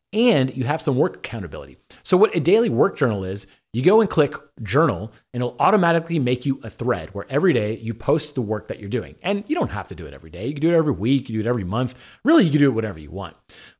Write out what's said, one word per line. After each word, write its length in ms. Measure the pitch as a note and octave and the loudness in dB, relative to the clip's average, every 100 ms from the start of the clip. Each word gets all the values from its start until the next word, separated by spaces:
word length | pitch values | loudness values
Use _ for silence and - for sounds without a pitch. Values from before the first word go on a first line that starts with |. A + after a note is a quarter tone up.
| - | -6
and 440 | G#3+ B3 D#3 C3 C3 | 0 2 4 0 -2
you 60 | |
have 180 | B2 D#3 | -2 -2
some 160 | - B2+ | 0 0
work 200 | F3+ - | 0 -2
accountability. 600 | - A#2 F2 D2+ C#2 - _ - | -12 -10 -8 -10 -14 -18 _ -12
So 120 | - F#3 | 0 4
what 180 | G#3 F3 | 4 2
a 40 | |
daily 280 | C#3 G#3+ A#3+ | 2 4 4
work 280 | A#2 F#3+ - | 2 2 2
journal 280 | B2 G2+ | 0 0
is, 240 | F#2 G#2 - _ _ | -4 -8 -12 _ _
you 100 | A#2+ | 0
go 180 | D3 A3 | 4 4
and 80 | G#3+ | 4
click 260 | - D3 - - - | 2 0 -2 -16 -14
journal 500 | G2+ C3 D#3+ F2+ A2+ - _ | -2 2 2 0 -6 -12 _
and 80 | B2 | -6
it'll 160 | B2 - | -4 0
automatically 640 | D3+ G3+ E3+ E3 E3 E3+ | 2 4 2 2 0 -2
make 260 | B2+ B2 C#3+ | 0 0 -2
you 140 | C3 | -4
a 80 | A2+ | -8
thread 440 | - A#2 F#2+ D#2 | -6 -2 -2 -4
where 120 | G2 - | -10 -4
every 240 | C3+ F3+ | 0 2
day 240 | B2 G#2+ A2+ | 2 0 -4
you 160 | A2+ | -6
post 420 | A2+ - D#3 - - | -6 0 0 -2 -6
the 60 | |
work 260 | G#2+ G#2+ - | -4 -6 -6
that 100 | - | -10
you're 100 | G2+ | -6
doing. 280 | A2+ D2+ D2 | -6 -6 -8
And 200 | F3 G3+ - | -6 -4 -4
you 80 | E4+ | -4
don't 140 | - | -4
have 180 | G2 - | -6 -10
to 80 | F2 | -12
do 100 | D2+ | -14
it 80 | |
every 160 | C#2 D#2 | -14 -16
day. 160 | F2 A#2 | -8 -6
You 80 | |
can 60 | D3 | -2
do 100 | D#3+ | 2
it 60 | E3+ | 2
every 160 | D3+ | 2
week, 360 | F2 A2+ C3+ - | 0 0 0 0
you 140 | A2 | -4
do 60 | A2 | -2
it 20 | |
every 140 | B2 | -2
month. 300 | F#2 A2+ B2+ - - - | -2 -2 -2 -6 -20 -4
Really, 200 | C4 E4 | 2 4
you 60 | E3+ | 4
can 100 | C#3+ | 4
do 100 | C#3+ | 4
it 40 | |
whatever 260 | A2 G#2+ E2 | 2 -4 -8
you 100 | D2+ | -12
want. 260 | F#2+ F2 - _ - - | -10 -12 -14 _ -20 -20